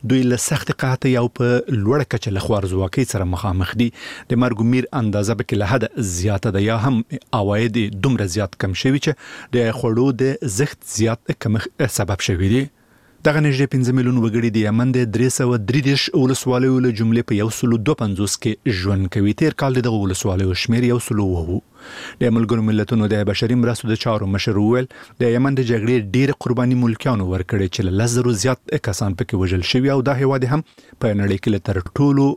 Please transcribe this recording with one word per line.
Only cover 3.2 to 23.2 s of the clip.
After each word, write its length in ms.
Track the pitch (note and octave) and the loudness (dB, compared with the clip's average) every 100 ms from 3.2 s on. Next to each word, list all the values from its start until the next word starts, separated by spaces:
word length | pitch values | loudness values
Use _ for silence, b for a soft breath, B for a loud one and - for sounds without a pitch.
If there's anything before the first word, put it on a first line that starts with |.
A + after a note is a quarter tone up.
| F2+ | -2
مخامخ 400 | F2+ G#2 F#2 F#2 A2 | -2 -2 -2 -2 0
دي. 60 | A#2+ B B B B | -2 B B B B
د 120 | A#2+ | 0
مرګ 200 | B2 G#2+ A2+ | 2 2 2
و 20 | |
میر 140 | B2+ A#2+ C#3 | 2 0 -2
اندازه 360 | A2 G2+ G2+ G#2+ | 0 0 0 -2
پکې 120 | - G#2 | -2 -2
له 80 | F#2+ | 2
حده 340 | B2+ A2 - G#2 F2 | 0 0 -4 -4 -2
زیاته 340 | G2+ G2 A#2 G2 | 0 0 0 0
ده، 60 | G#2 | 0
یا 100 | A2+ C3 | 0 2
هم 160 | A#2 - C#3+ _ A#2 | 0 -2 -10 _ -2
عواید 420 | G2+ G#2 A#2 A2+ | 0 0 0 0
یې 240 | G#2 G#2 C3+ | -2 -2 0
دومره 240 | A#2 G2 F2 | 0 -2 -2
زیات 180 | G2 - | -4 -4
کم 160 | G2+ F#2 | -6 -2
شوي 200 | C3 C#3 | 0 0
چې 80 | - C#3+ B B B B2 | 0 -4 B B B 0
د 180 | A#2 A2 | 0 0
خوړو 260 | A#2 A2+ C3+ A#2+ | 0 2 2 2
د 320 | C3 C#3 C3+ G2 | 0 0 -4 -2
زښت 200 | D3 - - | -4 -4 -10
زیات 420 | - A2 A#2 - - | -2 0 0 -6 -6
کمښت 520 | - G#2+ - - C3+ - | -2 -2 -2 -4 -4 -2
سبب 280 | G2 G2 - | -4 -4 -2
شوي 240 | F2+ F#2+ A#2+ | 0 2 0
دي. 80 | C#3 b b b b b D#3 | -2 b b b b b 0
دغه 140 | D3+ | 2
نږدې 320 | D3 C3 C#3 | 2 2 0
پنځه 240 | C3+ B2+ C3 | 0 2 2
میلیون 200 | B2 B2 | 2 2
وګړي 280 | A2+ A2+ A#2 | 0 0 0
د 100 | A2 G#2+ | 0 0
یمن 220 | A2+ B2+ | 2 2
د 100 | B2 A#2+ | 2 0
درې 160 | G2+ B2+ | 0 0
سوه 240 | - B2 A#2+ G2+ | 2 0 0 0
درې 120 | C3 C3 | 0 2
دېرش 160 | C#3 - F3+ | 0 0 2
ولسوالیو 520 | C3 C3 B2 B2 C3 C3 B2+ | 2 0 0 2 2 4 2
له 40 | A2 | 2
جملې 300 | A2+ A2+ A#2 | 2 2 2
په 80 | G#2 | 0
یو 80 | G#2+ - | 0 0
سلو 200 | B2 A#2 A2 | 0 2 0
دوه 120 | D#3 | 0
پنځوس 320 | G#2+ F#2+ G2+ - | -2 -2 -2 -2
کې 320 | A#2 G#2+ - F#2+ | -4 -2 -2 -2
ژوند 280 | F#2+ G2 F#2+ | 0 0 0
کوي. 180 | - G2+ G#2+ | 0 0 2
تیر 140 | D#3 - | 0 0
کال 160 | C#3 B2+ | 0 0
د 80 | A#2+ | 0
دغو 140 | A2 | 0
ولسوالیو 560 | G2 F#2 G#2 F#2 F#2+ F2+ | -2 -2 -2 0 0 -2
شمیر 220 | - A#2 B2 | 0 0 2
یو 80 | A#2+ - | 0 0
سلو 200 | G#2+ G2 | -2 0
اووه 260 | F2 D#2+ F#2+ | -2 -2 -6
و. 60 | _ B B B B B | _ B B B B B
د 160 | B2 A2+ | 0 2
ملګرو 320 | A2+ A#2 G#2+ | 2 0 2
ملتونو 420 | G#2+ G#2 A#2 G#2 | 0 0 0 2
د 80 | G#2 | 0